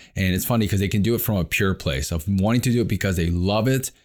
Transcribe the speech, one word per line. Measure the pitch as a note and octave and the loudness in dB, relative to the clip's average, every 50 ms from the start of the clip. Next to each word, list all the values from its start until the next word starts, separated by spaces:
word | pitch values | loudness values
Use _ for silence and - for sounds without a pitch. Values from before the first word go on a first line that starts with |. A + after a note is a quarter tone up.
| - - - | -20 -12 -6
And | F2+ F#2+ F#2 F2+ | -2 0 0 0
it's | F#2 - | 0 0
funny | - B2 A#2 A2 F#2+ | 0 0 0 0 0
'cause | G#2 G2 | 0 0
they | G2+ F#2 | 0 0
can | - G#2+ | 0 0
do | F#2+ A2 A#2 | 2 2 0
it | A2+ | 0
from | - - G#2+ F#2+ | 0 0 0 0
a | E2+ | 0
pure | - - - G#2 F#2+ F#2 | -2 0 0 0 0 0
place | - - E2+ C#2 C2+ C#2+ - | -2 -2 -4 -4 -2 -4 -2
of | E2+ E2 - F#2+ | -4 -4 -2 0
wanting | G2 F#2+ F#2+ G#2+ A#2 B2 | 0 2 2 2 2 2
to | - C3+ | 2 2
do | A#2 A#2+ | 2 2
it | A2+ - | 0 0
because | G#2+ F#2+ - G2 F#2 | -2 -2 0 0 0
they | E2+ E2+ E2+ | 0 0 0
love | E2+ F2 F2+ F#2+ G2+ A2 A2 C3 | 0 0 0 0 0 2 2 2
it | C3 C3 C3 - - _ _ | 0 0 -2 -6 -10 _ _